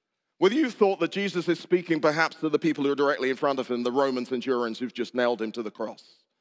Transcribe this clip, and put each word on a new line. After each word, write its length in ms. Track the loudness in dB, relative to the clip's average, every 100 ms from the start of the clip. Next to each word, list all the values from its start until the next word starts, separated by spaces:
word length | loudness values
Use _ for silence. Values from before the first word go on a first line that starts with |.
| _ _ _ 0
Whether 180 | 2 2
you 140 | 0
thought 320 | 2 2 2
that 100 | -2
Jesus 380 | -2 -2 -2 -2
is 100 | -2
speaking 400 | 2 0 2 2
perhaps 380 | 2 2 0 0
to 120 | 0
the 100 | 2
people 260 | 0 0 0
who 60 |
are 40 | 2
directly 340 | 2 2 -2
in 60 | 0
front 240 | 0 0
of 100 | -2
him, 140 | -2
the 80 | 0
Roman 340 | 2 2 0 -4
centurions 540 | -4 -2 0 -2 -4
who've 140 | -8
just 220 | -6 -6 0
nailed 260 | 0 0
him 100 | -4
to 120 | -6
the 80 | -10
cross. 320 | -8 -10 -10 -20 _ _ _